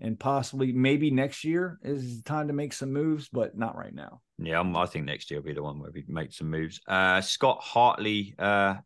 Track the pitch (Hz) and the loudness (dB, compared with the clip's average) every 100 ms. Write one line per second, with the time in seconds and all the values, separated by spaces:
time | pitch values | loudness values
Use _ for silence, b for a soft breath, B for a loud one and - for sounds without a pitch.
0 | 113 110 131 139 131 139 135 127 131 143 | -6 -2 0 0 0 0 0 4 4 4
1 | 151 131 135 - 156 165 180 170 - 143 | 4 2 0 -2 0 0 0 -4 -6 -4
2 | 123 120 - 151 151 143 147 - 135 139 | -6 -8 -4 -4 -2 -2 -4 -6 -4 0
3 | 160 156 143 - 110 98 113 - - 71 | 0 0 -2 -2 -2 -2 -6 -6 -12 -12
4 | 60 - _ - 82 80 90 85 87 82 | -14 -16 _ -10 -2 0 2 2 0 -2
5 | 71 73 - 73 76 71 73 73 76 78 | -6 -6 -6 -8 -6 -6 -6 -8 -10 -12
6 | 73 82 76 - 80 78 80 - - 95 | -8 -6 -6 -6 -4 -2 -4 -6 -2 2
7 | 92 92 95 - 135 - - 120 120 - | 6 4 2 2 2 2 0 4 6 4
8 | 107 104 101 - 98 101 98 98 | 0 -2 -4 -2 2 4 4 2